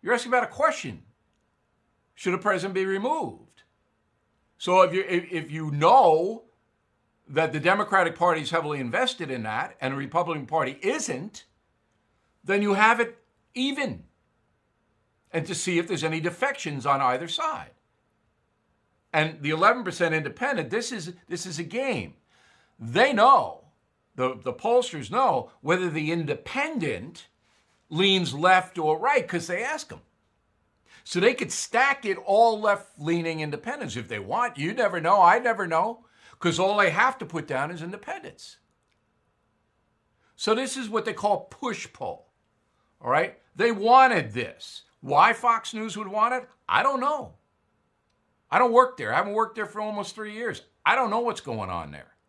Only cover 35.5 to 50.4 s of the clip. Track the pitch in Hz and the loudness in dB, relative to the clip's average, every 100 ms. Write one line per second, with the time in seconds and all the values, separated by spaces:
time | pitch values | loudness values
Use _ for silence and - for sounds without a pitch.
35.5 | 208 185 160 202 233 _ _ - - 175 | -2 0 0 0 -4 _ _ -20 -4 -2
36.5 | 165 190 208 196 160 247 254 - 170 - | 2 2 4 2 4 0 0 -8 -8 -6
37.5 | 131 147 175 165 202 - 370 - - - | -4 -4 -6 -10 -12 -12 -12 -12 -20 -20
38.5 | - _ _ _ _ _ _ _ _ _ | -20 _ _ _ _ _ _ _ _ _
39.5 | _ _ _ _ _ _ _ _ _ - | _ _ _ _ _ _ _ _ _ -2
40.5 | 226 262 262 226 220 226 - 208 202 - | 0 0 -6 -4 -4 -4 -4 -2 -2 -4
41.5 | - 262 214 - - 117 - _ _ _ | -10 -8 -8 -10 -12 -10 -10 _ _ _
42.5 | _ _ _ _ _ 120 139 185 - _ | _ _ _ _ _ 0 2 0 -6 _
43.5 | - 226 220 214 254 262 214 117 107 113 | 0 0 2 6 8 8 4 -2 -6 -8
44.5 | - - - _ _ 131 143 196 226 240 | -10 -18 -20 _ _ -2 4 6 4 0
45.5 | 226 - 220 220 190 202 208 226 254 247 | 0 -4 -10 -10 -8 -6 0 0 0 -8
46.5 | _ - 104 247 269 262 302 - - _ | _ -2 2 2 0 -2 -4 -8 -18 _
47.5 | _ _ _ _ _ _ _ _ _ _ | _ _ _ _ _ _ _ _ _ _
48.5 | 165 247 233 254 - 110 123 196 214 220 | 2 4 4 4 0 -4 -2 -2 -2 -4
49.5 | 220 208 208 214 208 196 - 214 214 | -4 -10 -8 -8 -8 -10 -10 -12 -8